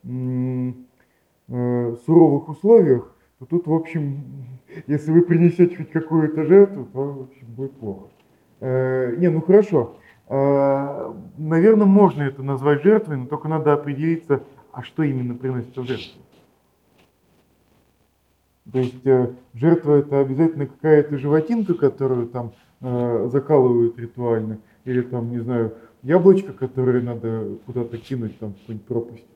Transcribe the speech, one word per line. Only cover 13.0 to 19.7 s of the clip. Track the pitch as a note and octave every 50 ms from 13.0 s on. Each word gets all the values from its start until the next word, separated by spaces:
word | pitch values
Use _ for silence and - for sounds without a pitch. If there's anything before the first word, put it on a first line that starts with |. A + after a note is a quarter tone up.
| G#3+ D#3+ D3+ C3
но | B2+ -
только | D3+ D3 - D3+
надо | D#3+ D#3+ - D3+ D3
определиться, | D3 D3 C#3+ C#3+ C3 D3+ D#3+ E3 E3 - - C#3+ B2+ C3+ - _ _ _ _
а | - B2+ A#2+
что | - _ - D#3+
именно | D3 C3+ B2+ B2 B2 A#2+
приносится | A#2 - C3 B2+ B2 A2+ - - B2+
в | B2+
жертву. | B2 B2+ G#2 F2+ - - - - _ _ _ _ _ _ _ _ _ _ _ _ _ _ _ _ _ _ _ _ _ _ _ _ _ _ _ _ _ _ _ _ _ _ _ _ _ _ _ _ _ _ _ _ _ _ _ _ -
То | A2 B2+
есть, | B2+ B2 B2 B2+ -
э, | C3+ C3 B2+ B2 A#2+ - - _ _ _
жертва — | A#2 C3 E3